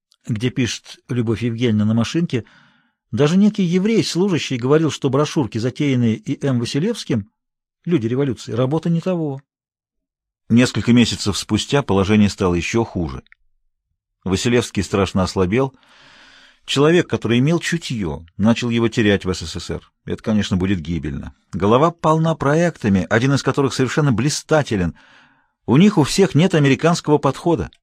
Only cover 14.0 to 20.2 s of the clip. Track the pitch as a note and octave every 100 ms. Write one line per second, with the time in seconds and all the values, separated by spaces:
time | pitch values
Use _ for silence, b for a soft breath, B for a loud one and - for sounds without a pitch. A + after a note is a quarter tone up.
14 | _ _ F#2 F#2 B2 A#2+ - - F2+ G2+
15 | F#2 G2+ F2+ F#2+ F#2 A2+ C3+ b b b
16 | b b b b b b - C3+ D3 F3
17 | - A2 - A#2 C#3 E3+ - E3 - A#2+
18 | F2 C#2+ E2 - G#2 A#2 A#2+ A#2 A2+ -
19 | G#2 G2 F#2 F#2 E2 F2 - D#2 - _
20 | - F2+